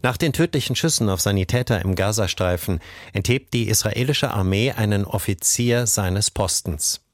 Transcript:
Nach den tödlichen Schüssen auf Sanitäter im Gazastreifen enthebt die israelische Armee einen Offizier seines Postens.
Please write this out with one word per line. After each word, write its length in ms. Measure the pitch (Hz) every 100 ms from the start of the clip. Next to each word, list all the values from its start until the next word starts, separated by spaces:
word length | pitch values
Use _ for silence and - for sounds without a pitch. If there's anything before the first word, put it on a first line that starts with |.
Nach 140 | 123 127
den 160 | 160
tödlichen 420 | 135 170 147 - 123
Schüssen 340 | 165 - 107
auf 100 | 95
Sanitäter 640 | 104 98 92 123 120 107
im 140 | 92 90
Gazastreifen 840 | 95 107 95 - 90 87 - 85 - - -
enthebt 440 | 101 95 127 - 120
die 140 | 107
israelische 640 | 107 107 107 127 143 -
Armee 400 | 104 95 98 127
einen 340 | - 107 101 101
Offizier 800 | 101 - 98 - - 120 120 120
seines 420 | - 95 95 107
Postens. 720 | - 95 - - 80 - - _